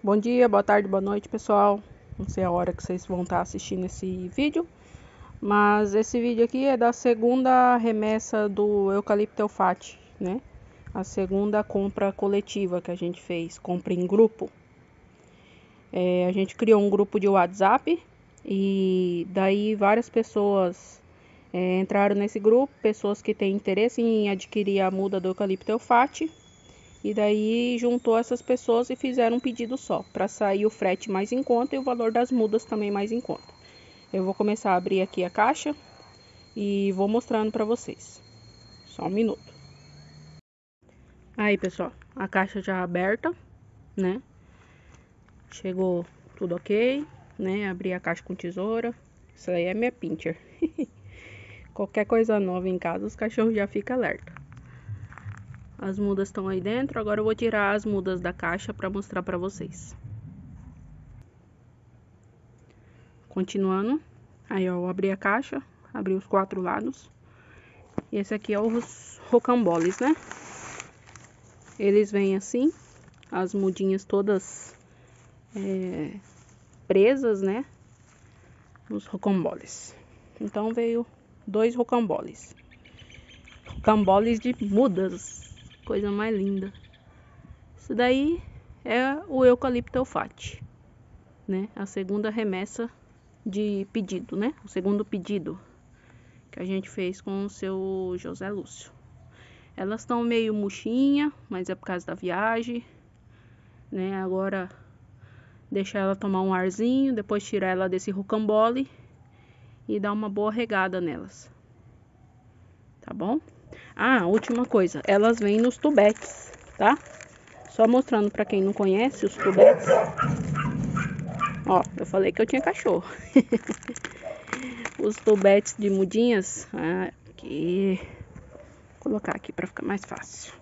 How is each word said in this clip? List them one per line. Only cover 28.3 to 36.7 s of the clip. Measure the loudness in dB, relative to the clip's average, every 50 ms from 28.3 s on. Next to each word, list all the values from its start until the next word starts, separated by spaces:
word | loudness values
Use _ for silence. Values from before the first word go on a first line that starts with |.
| -4 -6
pessoas | 0 0 -2 0 2 2 2 2 2 0
e | -4
fizeram | -4 -4 -2 2 2 4 4 2 2
um |
pedido | 0 -2 -4 -4 -6 -6 -6 -8
só, | -4 -4 -4 -4 -4 -6
pra | _ -4 -4 -4
sair | -2 0 0 2 2 2 2
o | 0
frete | 0 0 0 0 0 -2 -4 -4
mais | -2 -2 -2 -2
em | -2 -4
conta | 2 2 2 2 2 0 -2
e | -4
o |
valor | -2 -2 -2 0 0 0
das | 2 2 0 2
mudas | 2 2 2 2 0 -2 -2
também | -2 -4 -2 -2 -2
mais | -2 -2 -2 -2
em | -4 -4
conta. | -4 -6 -10 -10 -10 -20 -20 -20 -20 -20 -20 -20 -20 -20 -20 -20 -14 _
Eu | -4 -2 -2
vou | -2 0
começar | 0 0 0 0 0 2 2
a | 2
abrir | 2 2 0 0 0
aqui | 0 0 -2 -4 -4
a | -2
caixa | 2 2 2 2 2 0 -4 -6 -8 -8 -12 -20 -20 -20 -20 -20 -20 -20 -20 -20 -20 -20 -20 -14 -8
e | -6 -2 -2